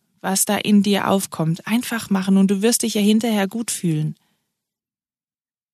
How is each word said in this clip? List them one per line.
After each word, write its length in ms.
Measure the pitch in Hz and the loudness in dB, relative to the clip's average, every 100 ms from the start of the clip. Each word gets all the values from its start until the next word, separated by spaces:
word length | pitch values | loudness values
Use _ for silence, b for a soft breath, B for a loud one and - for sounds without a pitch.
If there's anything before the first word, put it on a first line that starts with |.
| _ _ | _ _
was 240 | 190 190 - | -4 -2 0
da 120 | 208 | -2
in 260 | - 208 | 2 2
dir 240 | 202 196 - | 4 0 2
aufkommt. 580 | 196 - - 160 165 - | 0 -2 -4 -4 -4 -2
Einfach 460 | 226 - 233 - | -2 -2 -6 -2
machen 260 | 196 190 196 | -2 2 4
und 140 | 196 | 4
du 100 | 196 | 2
wirst 220 | 220 240 | 0 0
dich 100 | 233 | -2
ja 80 | 214 | 0
hinterher 460 | 202 214 233 214 190 | 2 2 2 0 -2
gut 240 | 226 233 | -4 -8
fühlen. 440 | - 175 156 156 156 _ _ _ _ _ _ _ _ _ _ _ _ _ _ _ | -4 -2 -2 -2 -6 _ _ _ _ _ _ _ _ _ _ _ _ _ _ _